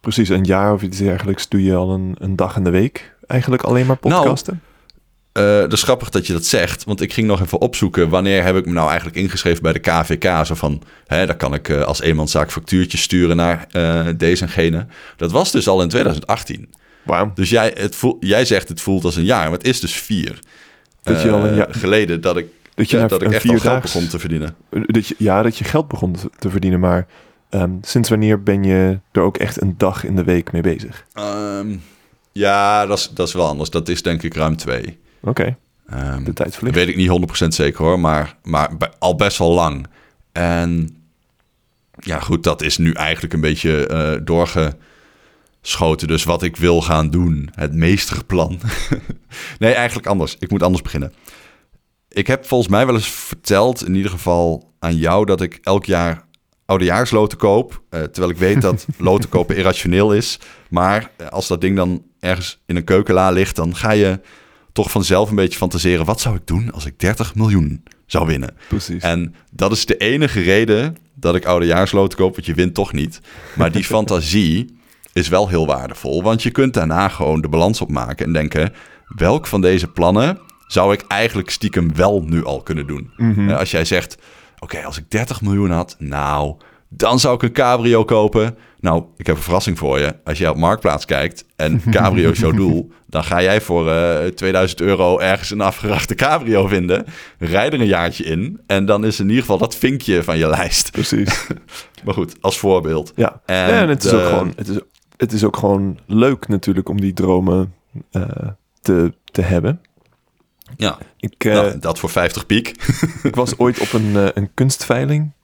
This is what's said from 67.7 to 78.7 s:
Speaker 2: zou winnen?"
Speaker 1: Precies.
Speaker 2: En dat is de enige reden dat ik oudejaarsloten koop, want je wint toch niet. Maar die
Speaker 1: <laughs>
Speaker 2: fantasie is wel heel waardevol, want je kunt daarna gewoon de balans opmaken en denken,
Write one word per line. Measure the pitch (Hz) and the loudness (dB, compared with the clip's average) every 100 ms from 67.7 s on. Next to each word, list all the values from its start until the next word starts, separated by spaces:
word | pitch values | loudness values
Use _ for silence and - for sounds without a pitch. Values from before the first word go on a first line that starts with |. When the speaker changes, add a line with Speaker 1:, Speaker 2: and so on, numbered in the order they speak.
| 65 - _ _ | -4 -12 _ _
Speaker 2:
zou | - 80 | -2 0
winnen?" | 73 64 - - | 0 -4 -12 -6
Speaker 1:
Precies. | 107 - 87 | -6 -4 -6
Speaker 2:
En | 87 85 85 - _ | -2 -2 -4 -10 _
dat | - 98 | -2 0
is | 110 - | 0 -2
de | - | 0
enige | 104 139 147 113 | 0 2 0 0
reden | 87 95 113 107 139 160 _ | 2 4 4 2 0 -6 _
dat | - 87 | -4 0
ik | 87 87 | 0 2
oudejaarsloten | 90 87 82 95 101 98 - | 0 2 2 2 2 0 2
koop, | 95 | -2
want | 92 80 | -2 -6
je | |
wint | 80 90 | 0 0
toch | 82 101 | 0 -4
niet. | - 76 - - - - - | -2 -6 -8 -20 -20 -16 -2
Maar | 82 | 0
die | 82 90 | 0 0
Speaker 1:
<laughs> | |
Speaker 2:
fantasie | 110 107 90 78 98 90 85 123 - _ _ - | 0 2 0 2 2 2 0 -4 -12 _ _ -6
is | - 85 | -4 0
wel | 90 101 | 2 2
heel | 87 80 | 0 0
waardevol, | 67 65 - 65 73 | -2 -4 -10 -4 -2
want | 92 113 | 0 0
je | 120 | 0
kunt | 117 135 | 0 0
daarna | 117 80 80 98 | 0 0 0 0
gewoon | - 73 78 | 0 -2 0
de | 78 | 0
balans | 80 87 110 | 2 2 0
opmaken | 90 71 60 67 - | -4 -4 -6 -6 -2
en | |
denken, | 82 76 78 85 | -2 0 0 -2